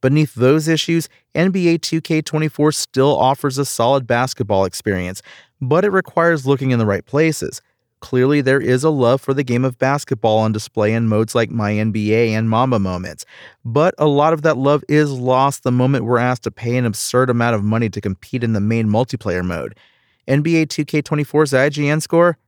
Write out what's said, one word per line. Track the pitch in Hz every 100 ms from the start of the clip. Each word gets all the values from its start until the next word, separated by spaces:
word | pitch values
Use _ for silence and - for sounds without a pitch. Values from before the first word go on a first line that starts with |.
Beneath | 131 147 151
those | - 127 156 151
issues, | 160 - 165 156 _ _
N | 143 180
B | 190 175
A | 165
two | - 160
K | - 156
twenty-four | 151 151 156 - 151
still | 151 - 127 135 147
offers | 127 139 143 131
a |
solid | 139 - 117 139 123
basketball | 120 127 - 104 98
experience, | 95 - - 95 90 92 - - _ _
but | 131 156
it | 202
requires | 190 180 - 170 160 131
looking | 139 135
in | 123
the | 110
right | 98
places. | - 143 160 151 - - _ _ _ _
Clearly, | - 127 131 147
there | 131 135
is | 113 127
a | 151
love | 151 117 131
for | -
the | 139
game | 131 120
of | 131 123
basketball | 131 143 - 120 113 110
on | 110
display | 107 - - 104
in | 113 113
modes | 107 110
like | 123 117
My | 117 104
N | 104 110
B | 107 107
A | 113 117
and | 110 113
Mamba | 110 131 120
Moments, | 95 90 92 80 - - - _
but | 120 117 170 -
a | 151
lot | 143 151
of | 160
that | 156 135
love | 135 147 -
is | 151 151
lost | 135 123 127 139 135
the | -
moment | 123 127 135 110
we're | 123
asked | 123 123
to | -
pay | - 120 123
an | 123
absurd | 104 - 123 127
amount | 120 120
of | 113
money | 104 110 117
to | 104
compete | 101 95 - 131
in | 117
the | 110
main | 101 113 110
multiplayer | 107 123 113 101 90
mode. | 90 85 60 52 _ _ _ _ -
N | 135
B | 151 165
A | 156
two | - 147
K | 151
twenty-four's | 143 151 147 147 151
I | 131 143
G | 143 147
N | 156
score? | - 170 175 160